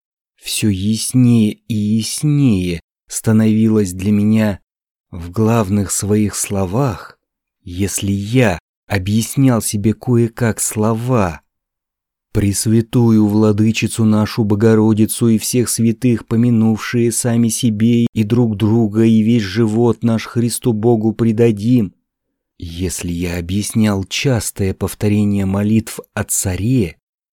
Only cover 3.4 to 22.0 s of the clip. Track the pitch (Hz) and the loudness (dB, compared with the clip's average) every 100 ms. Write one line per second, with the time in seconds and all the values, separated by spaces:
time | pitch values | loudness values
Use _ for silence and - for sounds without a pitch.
3.4 | 110 110 110 107 95 92 101 104 104 110 | 4 2 2 2 0 -4 -2 0 2 2
4.4 | 107 95 _ _ _ _ _ 90 87 104 | 0 -4 _ _ _ _ _ -16 -8 -2
5.4 | 110 117 95 104 90 - 101 107 104 - | 2 2 0 -2 -2 -4 0 0 0 -4
6.4 | - 98 92 110 139 82 - _ _ _ | -6 -4 -2 -2 -2 -4 -12 _ _ _
7.4 | _ _ 92 87 98 - 101 101 101 127 | _ _ -12 -4 -4 -4 -4 -4 0 2
8.4 | 113 82 - _ - 101 95 110 110 - | 2 0 -8 _ -6 -4 0 -2 -2 2
9.4 | 135 113 - 101 110 - - 120 117 - | 2 2 -2 -2 -2 -2 0 0 0 -2
10.4 | 113 - - 110 107 113 120 123 92 76 | -4 -2 -6 -2 -2 -2 -2 0 -2 -6
11.4 | _ _ _ _ _ _ _ _ _ 107 | _ _ _ _ _ _ _ _ _ -2
12.4 | 101 95 113 113 113 127 117 110 104 107 | 0 0 0 0 2 2 4 4 4 2
13.4 | 107 104 110 110 110 - 110 107 104 - | 2 2 0 0 -4 0 2 2 0 -2
14.4 | 104 104 113 110 110 110 107 - 117 110 | -2 2 4 4 4 2 0 0 0 2
15.4 | - 127 110 - 113 110 127 110 - 113 | 0 -2 -2 0 0 0 0 -2 -2 0
16.4 | 120 113 110 107 - 120 117 - 123 117 | 2 2 2 0 -2 0 0 0 0 0
17.4 | 117 - 120 104 113 117 117 113 107 117 | 0 0 -2 0 2 2 0 -2 0 2
18.4 | 120 98 104 117 110 107 113 110 107 120 | 0 0 0 2 2 2 4 4 4 0
19.4 | 98 104 110 110 120 110 117 110 - 120 | 0 -2 0 2 0 0 -2 -2 -4 -4
20.4 | 117 - 127 107 117 117 110 107 117 110 | -2 -2 -2 0 0 2 0 0 0 2
21.4 | 117 101 110 127 101 - | 2 2 0 0 0 -8